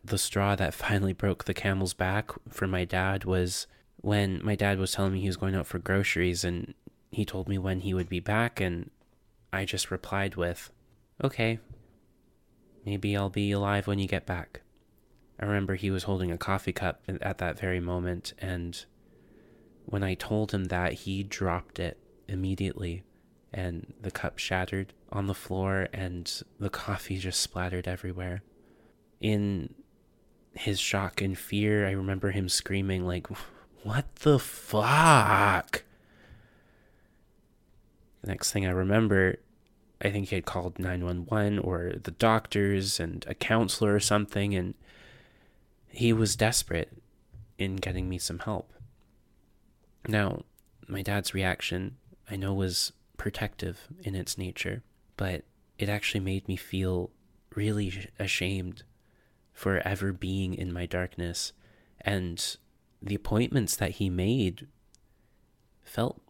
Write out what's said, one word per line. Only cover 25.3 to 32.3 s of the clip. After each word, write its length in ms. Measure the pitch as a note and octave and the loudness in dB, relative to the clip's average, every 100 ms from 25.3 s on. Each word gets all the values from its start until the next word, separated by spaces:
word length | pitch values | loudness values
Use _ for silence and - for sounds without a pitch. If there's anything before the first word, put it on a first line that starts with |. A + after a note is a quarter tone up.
floor, 540 | F#2 - F#2+ F#2+ G2 F#2 | -4 -4 -2 0 0 -2
and 500 | G2 F#2 F2 E2+ - - - | -4 -6 -6 -6 -8 -10 -6
the 100 | G2+ | -6
coffee 500 | - - G2 - F#2+ | -4 -4 -6 -4 -4
just 220 | F#2 - | -2 -2
splattered 460 | - F2+ F2+ F2+ F2+ | -2 -2 -4 -2 -4
everywhere. 560 | F2+ F#2 F2+ F2+ F#2 - - - - - _ _ - | -6 -6 -6 -6 -6 -10 -20 -20 -20 -20 _ _ -4
In 540 | G#2+ G#2 G2+ F#2+ C#2+ - - _ _ _ _ _ _ | 0 2 2 0 -4 -10 -20 _ _ _ _ _ _
his 260 | - G#2+ G2 | -6 -2 -2
shock 400 | - G2 F#2+ - | 0 0 0 -2
and 180 | G2 F#2+ | -2 -4
fear, 480 | - G2+ G#2 G#2 F#2+ | -4 0 2 4 2
I 60 | |
remember 400 | G2 F#2+ F#2+ G2 | 0 -2 0 0